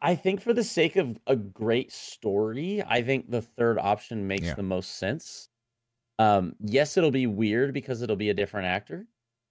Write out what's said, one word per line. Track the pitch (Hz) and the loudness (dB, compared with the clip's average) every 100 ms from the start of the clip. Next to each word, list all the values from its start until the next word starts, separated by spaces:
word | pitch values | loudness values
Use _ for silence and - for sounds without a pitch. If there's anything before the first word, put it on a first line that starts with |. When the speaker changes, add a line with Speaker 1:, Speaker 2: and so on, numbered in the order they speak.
Speaker 1:
I | 147 180 | -2 0
think | 190 196 | 0 -2
for | 233 | 0
the | 240 | 0
sake | 214 - 160 196 | 2 2 2 2
of | 135 110 - | -2 -2 0
a | 135 | 0
great | 101 104 110 117 - | -2 -4 0 0 0
story, | - - - 107 101 110 123 175 208 - | -10 -16 -6 0 2 0 -2 -4 -4 0
I | 120 | 0
think | 117 135 - | 0 -2 -2
the | 120 | -4
third | - - 117 107 | -4 0 2 2
option | 98 107 - 110 98 | 2 0 -2 -6 -4
makes | 98 85 | -2 -2
Speaker 2:
Yeah. | 71 | -4
Speaker 1:
the | |
most | 95 92 - - | -2 -4 -4 -6
sense. | 95 156 - - - _ _ _ _ _ _ - | -4 -4 -8 -18 -18 _ _ _ _ _ _ 2
Um, | 110 101 90 - | 4 4 2 -6
yes, | 104 127 147 190 | -2 0 2 4
it'll | 160 | 4
be | 131 123 | 4 0
weird | 101 110 113 139 | 0 2 2 0
because | 135 135 117 | -2 -6 -6
it'll | 117 101 | -2 -2
be | 107 | 0
a | |
different | 101 98 104 92 | 0 -2 -2 -2
actor, | 95 - 170 226 _ _ _ _ | -2 -4 -16 -16 _ _ _ _